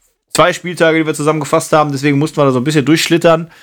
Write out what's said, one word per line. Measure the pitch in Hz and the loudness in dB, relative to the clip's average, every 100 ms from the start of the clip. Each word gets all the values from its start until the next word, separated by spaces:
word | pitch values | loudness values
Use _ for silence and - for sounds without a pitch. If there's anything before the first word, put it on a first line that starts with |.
| _ _ _ | _ _ _
zwei | - 165 | 0 0
Spieltage, | 170 175 165 165 160 | -2 -6 0 0 2
die | 156 | -2
wir | |
zusammengefasst | 147 151 156 139 160 - | -2 -2 -2 -2 -2 0
haben, | 156 147 | 0 0
deswegen | 135 147 139 | -2 0 0
mussten | 151 - | -2 0
wir | 139 | 0
da | |
so | 127 | 0
ein | |
bisschen | 139 151 127 | 0 0 2
durchschlittern. | 160 - 165 170 160 165 - | 0 2 2 2 2 -2 -16